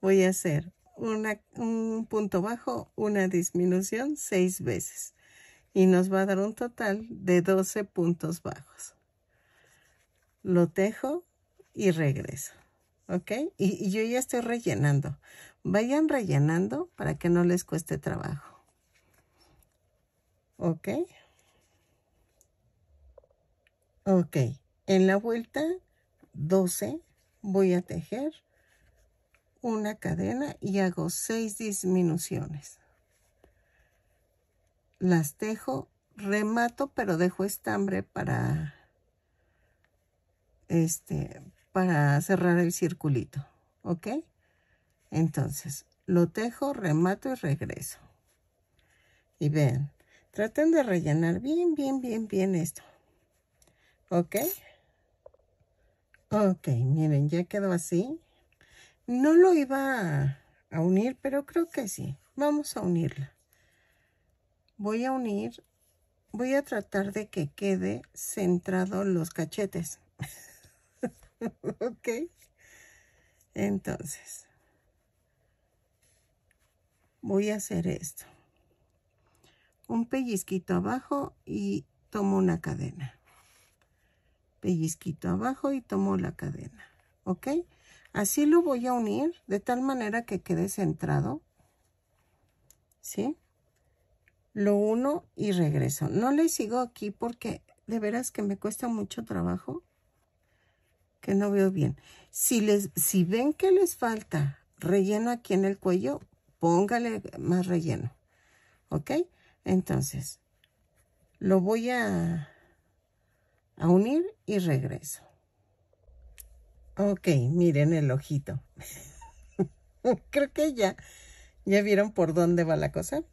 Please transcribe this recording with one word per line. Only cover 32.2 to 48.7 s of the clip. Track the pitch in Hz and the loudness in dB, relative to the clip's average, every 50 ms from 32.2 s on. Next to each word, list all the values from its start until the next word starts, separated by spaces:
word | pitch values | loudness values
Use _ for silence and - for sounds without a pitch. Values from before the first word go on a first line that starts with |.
| - - - - 143 - 156 147 - - - _ _ _ _ _ _ _ _ _ _ _ _ _ _ _ _ _ _ _ _ _ _ _ _ _ _ _ _ _ _ _ _ _ _ _ _ _ _ _ _ _ _ _ _ _ | -4 -6 -6 -8 -8 -8 -10 -14 -14 -16 -20 _ _ _ _ _ _ _ _ _ _ _ _ _ _ _ _ _ _ _ _ _ _ _ _ _ _ _ _ _ _ _ _ _ _ _ _ _ _ _ _ _ _ _ _ _
Las | - 185 180 165 160 147 - | 2 4 4 4 4 0 -4
tejo, | _ - 214 220 220 - - 262 - - _ _ _ _ _ _ | _ -6 -4 -4 -4 -4 -6 -6 -6 -6 _ _ _ _ _ _
remato, | - 208 196 202 214 208 214 220 233 233 240 233 - 277 277 | -10 -4 -2 0 0 0 0 0 0 -2 -2 -2 -4 -6 -6
pero | _ - 240 202 175 156 | _ -4 -2 0 2 2
dejo | 180 180 185 - 190 | 2 0 0 0 -4
estambre | 202 202 - _ 233 214 202 196 196 190 185 202 | -4 -4 -6 _ -4 -2 -2 -2 -2 -2 -4 -6
para | _ _ 202 - 139 135 117 120 123 135 156 160 147 - - _ _ _ _ _ _ _ _ _ _ _ _ _ _ _ _ _ _ _ _ _ _ _ _ _ _ _ _ _ _ _ _ _ _ _ _ _ _ | _ _ -6 -4 -2 -2 0 0 0 -2 -2 -4 -6 -10 -14 _ _ _ _ _ _ _ _ _ _ _ _ _ _ _ _ _ _ _ _ _ _ _ _ _ _ _ _ _ _ _ _ _ _ _ _ _ _
este, | - 165 165 160 165 - _ - 170 147 139 - - - - 190 _ _ _ _ _ | 2 2 2 2 0 -6 _ -8 -6 -6 -6 -8 -10 -16 -20 -20 _ _ _ _ _
para | 190 185 185 170 147 147 143 143 143 | 0 2 2 4 4 4 4 4 2
cerrar | 175 - 190 180 180 180 175 175 | 2 2 2 2 4 4 4 4
el | 180 170 175 | 4 2 0
circulito, | - - 165 180 - - 156 143 123 98 - - - 139 - _ _ _ _ _ _ _ | 0 -2 -2 -2 -2 -2 0 0 0 -2 -4 -8 -10 -10 -10 _ _ _ _ _ _ _
¿ok? | 202 175 170 - 214 233 302 330 _ _ _ _ _ _ _ _ _ _ _ _ _ _ _ _ _ | -4 -4 -4 -4 -6 -6 -6 -8 _ _ _ _ _ _ _ _ _ _ _ _ _ _ _ _ _
Entonces, | - 139 165 160 156 - 135 - - - - 156 139 - - _ _ _ _ | -2 0 0 0 0 -2 -4 -4 -4 -8 -10 -12 -12 -12 -14 _ _ _ _
lo | - 185 175 170 170 | 0 4 4 4 2
tejo, | - - 220 240 233 - - 277 285 | 0 -4 -6 -6 -4 -4 -4 -4 -4
remato | 277 208 175 151 156 170 185 196 - - 269 | -4 -2 0 2 2 2 2 0 -2 -4 -6
y | 262 | -6
regreso. | 247 - - 139 - - - - - - - - - - - _ _ _ _ _ _ _ _ _ _ _ _ | -4 -2 -4 -4 -4 -4 -10 -10 -10 -12 -14 -14 -16 -20 -20 _ _ _ _ _ _ _ _ _ _ _ _